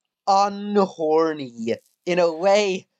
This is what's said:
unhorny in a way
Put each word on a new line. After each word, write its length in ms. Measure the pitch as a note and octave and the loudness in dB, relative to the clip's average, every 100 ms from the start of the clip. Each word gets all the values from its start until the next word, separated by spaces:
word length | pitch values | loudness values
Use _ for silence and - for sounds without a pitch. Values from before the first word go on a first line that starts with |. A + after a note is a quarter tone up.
| _ _ - | _ _ 0
unhorny 1500 | G3 G3+ G3+ G#3 G3+ F#3+ - D#3 D#3 E3 D3+ C3+ A#2 A2+ G#2+ _ _ | 0 0 -4 -4 0 0 -2 0 2 2 -2 -10 -8 -6 -6 _ _
in 140 | - F3 | -4 0
a 140 | E3+ | 0
way 560 | D#3+ F#3+ G3+ G3+ F#3 - _ | 0 2 2 2 -4 -10 _